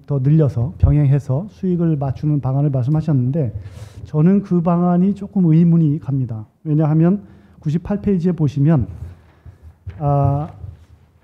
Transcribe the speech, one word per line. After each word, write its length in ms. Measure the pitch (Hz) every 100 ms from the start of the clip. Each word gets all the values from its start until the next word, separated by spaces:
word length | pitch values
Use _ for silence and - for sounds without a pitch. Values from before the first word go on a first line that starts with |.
| -
더 120 | 143
늘려서 540 | 131 160 143 117 127 -
병행해서 680 | - 147 143 143 - 131 208
수익을 440 | - 185 175 165 151
맞추는 460 | 139 - 151 147
방안을 280 | 131 135 147
말씀하셨는데 840 | 131 120 156 156 139 123 156 127 - - - - -
저는 380 | - 151 170 202
그 200 | 196 175
방안이 520 | 170 175 180 175 190
조금 320 | 196 202 202 170
의문이 540 | 156 170 165 156 151
갑니다. 480 | - 135 120 110 107 _ 160
왜냐하면 580 | 151 156 156 170 196 - - - -
구십팔 420 | 156 151 - 202
페이지에 300 | 202 190 180
보시면, 560 | 160 147 139 143 156 107 - - - _ _ - - - - - -
아, 500 | 147 143 139 143 165 - - - _ - _ _